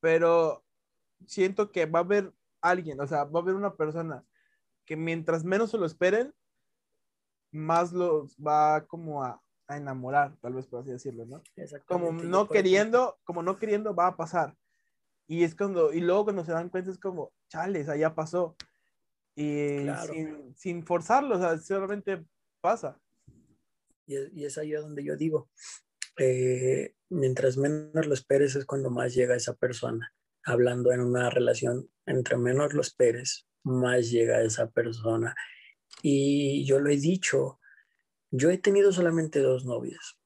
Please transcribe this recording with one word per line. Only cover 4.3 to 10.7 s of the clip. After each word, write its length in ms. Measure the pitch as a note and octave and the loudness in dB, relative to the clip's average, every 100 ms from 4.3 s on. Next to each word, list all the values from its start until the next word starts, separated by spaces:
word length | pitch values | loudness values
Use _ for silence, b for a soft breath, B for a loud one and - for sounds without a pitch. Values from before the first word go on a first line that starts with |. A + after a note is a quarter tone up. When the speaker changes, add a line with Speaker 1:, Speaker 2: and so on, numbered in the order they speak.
| _ _ _ _ _ _ | _ _ _ _ _ _
Speaker 1:
que 100 | D#3 | -8
mientras 480 | E3 E3+ D#3+ E3 | -4 -4 -2 -2
menos 280 | E3 F#3+ A3+ | 0 0 0
se 60 | A3 | -2
lo 80 | E3+ | -4
esperen, 480 | D#3+ F3+ G#3 C4 _ _ _ _ _ _ _ _ _ _ _ _ | 0 2 2 -2 _ _ _ _ _ _ _ _ _ _ _ _
más 400 | D3+ D#3 E3 F3 | -10 0 2 2
los 440 | F3+ F3 D#3 C3+ _ | 0 0 0 -2 _
va 500 | D3 D3+ D3+ D3+ D#3 | 0 4 4 4 -2
como 380 | E3+ E3 C#3+ | -14 -10 -6
a, 180 | B2+ A#2 _ _ _ | -8 -10 _ _ _
a 80 | D3 | -10
enamorar, 600 | C#3+ C3 B2+ C#3+ C#3+ - | -8 -8 0 2 0 -4
tal 140 | B2 | -10
vez 120 | B2+ | -10
por 140 | C3 | -10